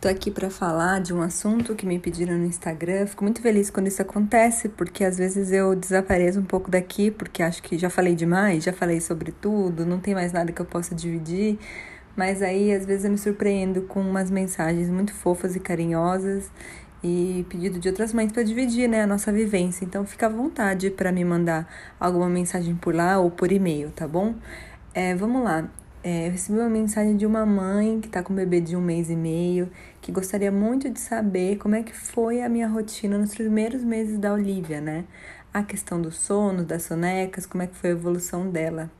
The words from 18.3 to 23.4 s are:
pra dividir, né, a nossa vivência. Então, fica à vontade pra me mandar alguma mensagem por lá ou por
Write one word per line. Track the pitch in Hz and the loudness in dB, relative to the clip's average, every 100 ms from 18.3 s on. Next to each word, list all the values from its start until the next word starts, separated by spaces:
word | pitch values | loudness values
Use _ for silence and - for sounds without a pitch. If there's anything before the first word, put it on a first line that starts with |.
pra | 214 | 2
dividir, | 220 226 262 233 247 | 0 2 0 2 2
né, | 220 | 4
a | 208 | 2
nossa | 202 208 | 2 2
vivência. | 208 220 202 180 175 | 2 2 2 0 -2
Então, | 185 196 | -6 -4
fica | 202 - 226 | -6 0 0
à | |
vontade | 220 277 330 208 190 190 | 0 -4 0 0 2 -2
pra | 196 185 | 0 0
me | 180 | 2
mandar | 175 175 170 160 165 - - - | 2 2 2 0 -4 -12 -20 -4
alguma | 175 180 180 | 0 2 2
mensagem | 180 175 180 170 | 2 0 -2 -2
por | 170 175 | -2 0
lá | 165 170 196 | 2 4 4
ou | 175 | 4
por | 175 | 2